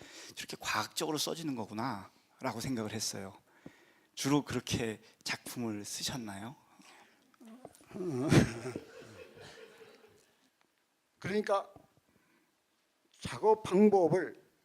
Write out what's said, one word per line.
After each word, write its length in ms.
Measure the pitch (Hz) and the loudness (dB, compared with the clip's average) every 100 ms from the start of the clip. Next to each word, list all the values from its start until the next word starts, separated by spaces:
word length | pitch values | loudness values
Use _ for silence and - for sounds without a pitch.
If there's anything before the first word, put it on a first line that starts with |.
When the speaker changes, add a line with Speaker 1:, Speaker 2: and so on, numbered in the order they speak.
| - - - - | -18 -18 -16 -14
Speaker 1:
저렇게 200 | - - | -12 -10
과학적으로 580 | - - 156 - 160 151 | -4 -2 -2 -4 -2 -2
써지는 380 | 170 156 160 123 | -2 -4 -4 -4
거구나라고 1040 | 98 104 127 101 92 - _ _ 127 110 | -6 -4 -4 -4 -10 -20 _ _ -6 -4
생각을 320 | 117 123 107 | -4 -4 -4
했어요. 400 | 110 - 104 98 - _ _ - - _ _ _ | -4 -4 -6 -10 -14 _ _ -20 -20 _ _ _
주로 300 | - 135 147 | -6 2 2
그렇게 580 | - 123 - - 117 104 - _ | 2 -4 -4 -2 -2 -6 -12 _
작품을 600 | - - - - 117 104 101 | -8 -8 -8 -6 -4 -6 -8
쓰셨나요? 680 | - - 135 110 98 113 151 _ - - - - _ _ _ 226 220 - - - | -6 -6 -6 -8 -10 -12 -14 _ -20 -20 -20 -20 _ _ _ -20 -20 -20 -20 -14
Speaker 2:
<laughs> 960 | - 180 127 143 - - 117 120 117 - - - - - - - - - - - - - - _ _ _ _ _ _ _ _ _ _ | -8 -4 -2 4 6 6 2 -10 -10 -14 -18 -20 -20 -20 -20 -20 -20 -20 -20 -20 -20 -20 -20 _ _ _ _ _ _ _ _ _ _
그러니까 500 | - 208 214 196 - - - _ _ _ _ _ _ _ _ _ _ _ _ _ | -4 -2 2 0 0 -12 -20 _ _ _ _ _ _ _ _ _ _ _ _ _
작업 460 | - 120 190 214 | -10 0 4 4
방법을 760 | - 185 214 196 165 185 135 - - _ | 4 8 8 10 6 4 0 -6 -20 _